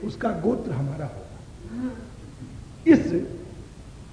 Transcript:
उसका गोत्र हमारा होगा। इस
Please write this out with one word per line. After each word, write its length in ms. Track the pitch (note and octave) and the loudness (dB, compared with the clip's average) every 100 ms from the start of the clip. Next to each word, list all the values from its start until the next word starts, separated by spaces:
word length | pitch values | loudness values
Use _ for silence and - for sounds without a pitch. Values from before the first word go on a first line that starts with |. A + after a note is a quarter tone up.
उसका 260 | G#3 - A#3 | -4 -2 -2
गोत्र 420 | F3+ F3+ B3+ A#3 | 0 2 0 0
हमारा 340 | C3+ C#3 D3+ D3 | -2 -2 -4 -6
होगा। 220 | - - - - - G3 A3+ B3+ A3+ - - - - - - - - D#4+ | -8 -14 -16 -16 -14 -10 -6 -6 -6 -12 -14 -16 -14 -12 -12 -14 0 10
इस 260 | D#4 - - - - - - - - - - - | 10 10 0 0 -6 -12 -14 -14 -16 -16 -16 -14